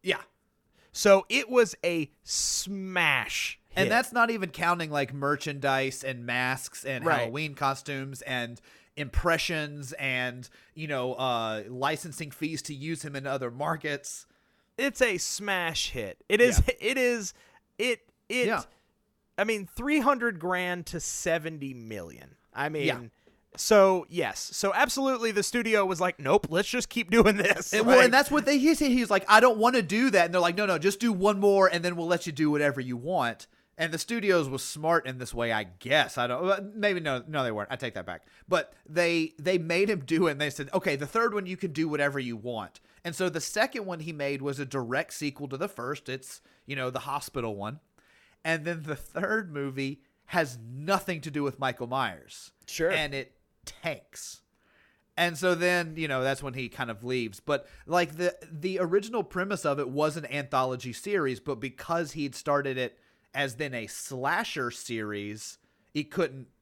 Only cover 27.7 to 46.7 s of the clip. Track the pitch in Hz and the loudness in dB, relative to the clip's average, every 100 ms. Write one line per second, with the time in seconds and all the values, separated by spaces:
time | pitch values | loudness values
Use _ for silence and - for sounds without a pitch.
27.7 | 208 226 254 247 254 277 294 262 285 285 | 2 8 10 10 8 6 2 4 4 6
28.7 | 320 285 247 226 196 - 214 247 226 226 | 4 4 4 4 2 8 10 10 8 4
29.7 | 254 170 208 262 190 170 180 170 175 208 | 4 2 2 4 6 4 4 2 2 0
30.7 | 170 175 202 233 190 196 202 202 196 185 | 2 2 2 0 4 2 4 4 8 6
31.7 | 175 175 175 170 170 170 143 156 147 143 | 6 -2 -2 0 0 0 0 2 4 2
32.7 | 139 127 123 139 180 123 110 - _ _ | 0 -4 -6 -2 0 0 -2 -14 _ _
33.7 | - 165 160 - 233 202 175 139 131 - | -6 -4 -4 -4 -2 4 4 2 -4 -8
34.7 | 156 160 165 131 127 123 120 117 110 101 | -4 2 2 0 -8 -8 -2 0 0 -2
35.7 | 90 123 147 - - 123 123 185 196 196 | -10 0 2 2 0 -2 0 0 0 -2
36.7 | 214 208 180 156 127 139 151 127 107 101 | -2 0 0 -2 -4 -4 -2 -2 -2 -4
37.7 | 127 127 104 87 87 _ - - 175 147 | -6 -6 -8 -10 -12 _ -20 -2 0 0
38.7 | - - 156 170 170 160 - 151 185 160 | -14 -6 0 2 2 0 -2 0 0 2
39.7 | 170 202 196 127 160 165 143 147 - 139 | 2 2 0 0 2 2 2 -4 -4 -4
40.7 | 190 180 139 143 226 233 208 180 185 185 | -2 0 -2 -2 0 0 0 -6 -6 -6
41.7 | 147 160 147 143 139 127 113 117 113 92 | -2 -2 0 0 0 -6 -6 -6 -8 -8
42.7 | - _ _ 175 165 185 165 - 214 220 | -14 _ _ -12 -2 -2 -2 -4 0 0
43.7 | 254 196 170 156 151 143 139 139 135 143 | -2 -8 -8 -10 -6 -4 -2 -4 -6 -6
44.7 | 135 117 131 165 - 147 139 139 135 202 | -6 -2 -4 -4 -6 -6 -6 -10 -6 -8
45.7 | - 123 147 - 131 131 - _ _ - | -6 -8 -8 -8 -10 -12 -20 _ _ -10